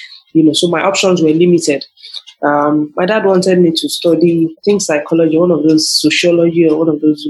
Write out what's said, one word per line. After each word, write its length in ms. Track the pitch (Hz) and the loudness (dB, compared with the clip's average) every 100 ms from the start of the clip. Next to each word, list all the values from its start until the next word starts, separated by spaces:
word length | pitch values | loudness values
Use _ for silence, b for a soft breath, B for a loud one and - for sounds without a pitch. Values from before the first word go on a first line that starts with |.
| B B _ | B B _
you 100 | 165 | 0
know, 100 | 156 | 2
so 140 | 147 175 | 2 -2
my 140 | 165 | 0
options 400 | 180 190 190 180 | -2 0 0 2
were 60 | 160 | 2
limited. 540 | 160 175 170 156 139 - B B B B _ | 2 2 2 0 -4 -8 B B B B _
Um, 480 | 147 147 147 151 151 - | -2 0 0 -2 -4 -4
my 100 | 180 | -2
dad 200 | 220 196 | 0 0
wanted 340 | 185 185 180 | 0 2 2
me 120 | 175 | 2
to 180 | 165 147 | 0 -6
study, 580 | - 170 165 170 170 160 | -4 -2 2 2 2 -2
I 120 | - | -2
think, 180 | 202 202 | -2 -2
psychology, 560 | - 151 - 165 160 156 | -2 -4 -2 0 2 2
one 140 | 180 | 0
of 120 | 156 | 2
those 260 | 156 156 156 | 2 2 0
sociology 800 | - 151 - 175 170 170 165 165 | -2 -2 0 0 2 2 2 0
or 100 | 151 | 2
one 120 | 165 | 0
of 100 | 151 | 0
those 240 | 156 147 151 | -2 -2 -2